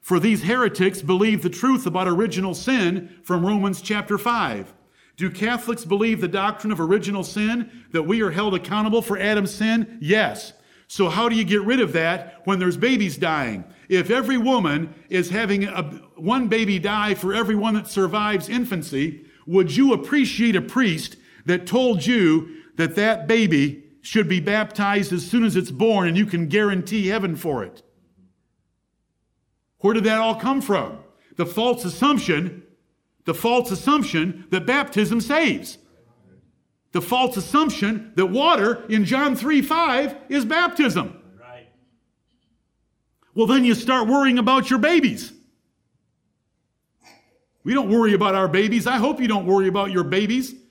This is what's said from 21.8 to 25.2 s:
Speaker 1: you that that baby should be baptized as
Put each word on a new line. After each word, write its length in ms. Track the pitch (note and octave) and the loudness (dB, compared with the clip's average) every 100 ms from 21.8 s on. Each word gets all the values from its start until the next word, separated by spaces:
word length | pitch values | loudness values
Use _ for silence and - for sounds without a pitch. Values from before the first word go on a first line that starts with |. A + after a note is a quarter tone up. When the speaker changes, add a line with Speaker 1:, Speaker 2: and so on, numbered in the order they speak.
| B3+ G3+ | 2 2
Speaker 1:
you 520 | D3+ A#3+ F3 D#3+ D#3 - - | 2 4 6 4 0 -16 -18
that 220 | - D#3+ F3+ | -2 -2 2
that 320 | G#3+ A3 D3+ | 0 0 2
baby 560 | A3+ G#3+ D3+ C#3+ C#3+ - _ | 2 4 2 0 -2 -18 _
should 280 | - A3 E3+ | -2 0 2
be 120 | F3+ | 0
baptized 720 | D#3 G#3 G#3+ - G3+ G3+ G3 | 0 -2 -2 -2 -2 0 -2
as 120 | F3+ | -4